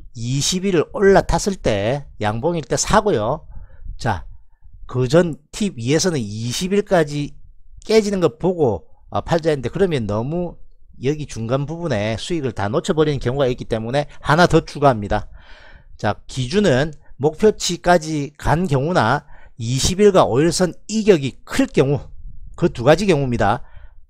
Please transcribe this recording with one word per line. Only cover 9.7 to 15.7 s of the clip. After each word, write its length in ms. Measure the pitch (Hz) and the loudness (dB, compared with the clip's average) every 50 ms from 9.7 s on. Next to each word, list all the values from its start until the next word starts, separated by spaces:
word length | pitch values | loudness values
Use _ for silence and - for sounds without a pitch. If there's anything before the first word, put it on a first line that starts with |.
그러면 380 | - 165 196 180 160 135 110 101 | -2 0 0 0 0 -2 -2 -2
너무 500 | 104 107 120 139 160 175 175 165 156 - - - - - - - - 98 98 | -2 -2 -2 -2 -4 -4 -6 -6 -10 -14 -18 -18 -18 -20 -20 -20 -18 -6 -2
여기 220 | 131 156 151 147 | -2 -2 -2 -4
중간 400 | - - 110 113 113 127 135 143 | -10 -8 -8 -4 -2 -2 -2 -2
부분에 520 | 131 165 170 170 165 127 101 104 110 113 104 | -4 -6 -8 -6 -4 -2 -2 -2 -2 -4 -6
수익을 340 | - - 180 160 135 127 | -6 -6 -6 -4 -4 -4
다 180 | - - 98 104 | -4 -2 -4 -2
놓쳐버리는 500 | 113 160 - - 175 147 156 151 147 127 | -2 -2 -2 0 2 2 2 2 2 -2
경우가 280 | - 120 123 143 143 123 | -2 -2 0 0 0 0
있기 180 | 123 - 117 | 0 -2 -4
때문에 420 | - 117 110 110 117 127 143 143 - - - | -6 -4 -4 -4 -2 -2 -2 -4 -4 -8 -12
하나 280 | - - 147 165 180 165 | -2 0 4 4 4 6
더 140 | 156 165 | 4 2
추가합니다. 680 | 160 - - 147 143 139 123 107 101 98 107 104 - - - - - - - - - - | 2 0 -6 2 4 4 4 2 -2 -2 -2 -4 -4 -6 -14 -18 -20 -20 -20 -20 -20 -20